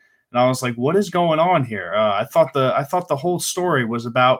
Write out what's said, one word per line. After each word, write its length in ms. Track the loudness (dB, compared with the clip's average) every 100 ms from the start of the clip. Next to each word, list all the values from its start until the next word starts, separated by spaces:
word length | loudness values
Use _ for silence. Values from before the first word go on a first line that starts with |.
| _ _ _
And 80 | 0
I 80 | 2
was 140 | 2
like, 140 | -4 -2
"What 200 | 0 0
is 140 | 0
going 300 | 0 2 2
on 260 | 2 2 0
here?" 280 | -6 -4
Uh, 200 | 0 0
I 120 | 0 0
thought 280 | 2 2
the, 200 | 2 0
I 120 | 0 -2
thought 240 | -4 -4
the 60 | -4
whole 220 | -4 -4
story 440 | -4 -4 0 0
was 220 | 0 -4 -4
about 340 | 2 4 2